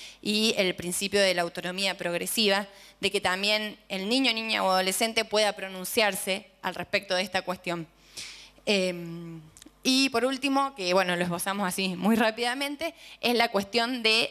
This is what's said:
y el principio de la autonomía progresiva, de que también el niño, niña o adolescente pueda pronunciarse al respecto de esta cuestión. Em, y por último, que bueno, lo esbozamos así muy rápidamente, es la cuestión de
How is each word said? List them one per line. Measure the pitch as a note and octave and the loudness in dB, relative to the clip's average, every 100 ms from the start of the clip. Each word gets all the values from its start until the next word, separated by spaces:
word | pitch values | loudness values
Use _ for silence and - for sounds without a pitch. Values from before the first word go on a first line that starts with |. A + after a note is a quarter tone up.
| - - | -18 -8
y | G#3 G#3+ A3 - | -2 2 2 2
el | F#3 F3+ | 0 0
principio | F3 - G3 G3+ | -4 -4 0 2
de | F#3+ | 4
la | F3 | 2
autonomía | E3+ F3+ F3 F#3 G3 F#3 | -2 -4 -6 -2 -2 -2
progresiva, | F3 F3 F#3 A#3 G#3 G3 G3+ - - - | -2 -2 -2 2 4 4 0 -12 -20 -4
de | F#3+ | -2
que | G3 | 0
también | F#3 F#3 G3+ G#3+ G#3+ - - | 0 0 2 0 -2 -10 -10
el | F#3+ G3 | -6 0
niño, | C4 B3+ | 2 2
niña | A3+ A3+ G#3+ F#3+ | 0 -2 0 2
o | |
adolescente | F#3 F#3+ - A3+ A3+ | 2 2 0 0 -2
pueda | G#3+ G#3+ G#3 | 0 2 2
pronunciarse | G3 F#3+ F#3 F#3 A#3 G#3 F#3+ G3+ F#3+ - _ | 0 -8 -8 -4 2 2 0 -4 -6 -8 _
al | F#3 F3 | -6 -6
respecto | F3+ G3 - F3+ | -4 -4 -2 -2
de | |
esta | G3 F#3+ | -2 -2
cuestión. | F3+ F3+ F3 E3+ D#3 _ - - - - - - - | -4 -6 -4 -6 -8 _ -20 -16 -14 -16 -20 -8 0
Em, | G3 F#3 F3 E3+ E3+ E3+ E3 D#3 - - _ | 2 0 -4 -8 -10 -12 -14 -18 -20 -20 _
y | B3+ C4 C4+ | 2 2 2
por | A#3 B3+ | 2 0
último, | C4+ C#4 C4+ C4+ C4+ | 0 0 0 0 -2
que | F3+ | 2
bueno, | F#3 F3+ F3 | 2 2 0
lo | |
esbozamos | F3 F3 G3 G3+ F#3 | 0 -2 -4 -2 -2
así | G3 F#3+ F3+ | -2 -2 0
muy | F#3+ A3+ | 2 4
rápidamente, | A3 A3+ A#3+ C4 C#4 D4 D#4+ - - - | 4 2 -2 -2 -4 -4 -8 -8 -18 -4
es | A#3 A#3 | 0 2
la | A#3 | 2
cuestión | G3 G3 A#3 A#3 B3+ | 0 0 0 0 0
de | A3 A3 - | 2 2 2